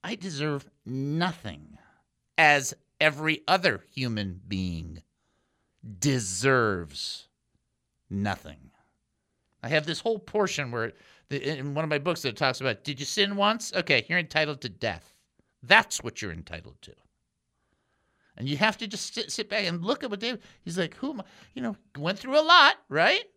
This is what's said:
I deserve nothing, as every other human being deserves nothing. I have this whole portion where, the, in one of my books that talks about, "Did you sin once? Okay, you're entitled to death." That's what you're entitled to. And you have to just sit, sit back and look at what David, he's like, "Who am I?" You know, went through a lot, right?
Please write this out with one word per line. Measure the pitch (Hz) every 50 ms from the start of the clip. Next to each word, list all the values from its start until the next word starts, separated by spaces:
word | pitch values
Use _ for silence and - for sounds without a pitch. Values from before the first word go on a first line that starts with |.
I | - 170 233
deserve | 214 170 190 160 139 147 151 147 139 - - _ _ _
nothing, | - 127 135 135 143 147 165 170 185 170 - - 107 76 73 76 78 - - _ _ _ _ _ _ _ _ _ _ _ -
as | 160 151 147 143 135 - - _ _ _ _ _
every | 160 156 147 139 156 156 156 - -
other | - 175 190 175 180 113 98 - _ _
human | - 131 123 113 107 101 98 87 92 - 85
being | 101 95 92 90 85 82 80 82 76 - - _ _ _ _ _ _ _ _ _ _ _ _ _ _ _ - 110 104 90
deserves | - 147 135 127 110 95 92 90 117 139 135 127 117 107 98 90 85 80 - - - - - - - _ _ _ _ _ _ _ _ _ _ _ _ _ _ _ _ _
nothing. | - 101 101 104 95 - - 76 73 69 65 - _ _ _ _ _ _ _ _ _ _ _ _ _ _ _ _ _ _
I | - 117
have | 151 156 147
this | 160 160 -
whole | - 233 226 208
portion | 220 - - 214 202 180 - - 143 123
where, | 117 117 110 117 - _ _ - - _ _ _
the, | 139 139 131 135 156 139
in | 131 147 139
one | 147 160
of | 156
my | 151 143
books | 139 180 180 180
that | - 135 110
talks | - 151 131 123 -
about, | 131 131 110 - _
"Did | - 147 127
you | 143
sin | - - 214 - 202 202
once? | 202 202 208 220 233 - - -
Okay, | 185 175 - 151 120 113 -
you're | 165 180
entitled | 170 - - 156 156 147 147 135
to | - 123
death." | 95 - - 113 90 82 - _ _ _ _ _ _ _ _ _ _ _
That's | - 120 190 220 220 - - -
what | - 117 - -
you're | - 98
entitled | 80 82 80 - 82 80 - - - _
to. | - - - _ _ _ _ _ _ _ _ _ _ _ _ _ _ _ _ _ _ _ _ _ _ _ _ _ _ _ _
And | - 120 135
you | 147
have | 135 202 220 208 -
to | 226
just | 214 220 - - -
sit, | - 226 226 -
sit | - - 208 196
back | 202 220 202
and | 180 170 175 170
look | 202 285 -
at | - 247
what | 202 190
David, | 214 233 - - - - - _
he's | _ 180 165 180
like, | 175 156 -
"Who | - - 277
am | 269 226
I?" | 190 - - - - -
You | _ 254
know, | 247 233 208 - _ _ _ 143
went | 143 165 202 208
through | - 262 262 302
a |
lot, | 311 320 349 359 294 294 381 - _ _
right? | 135 151 165 220 349 415 - - _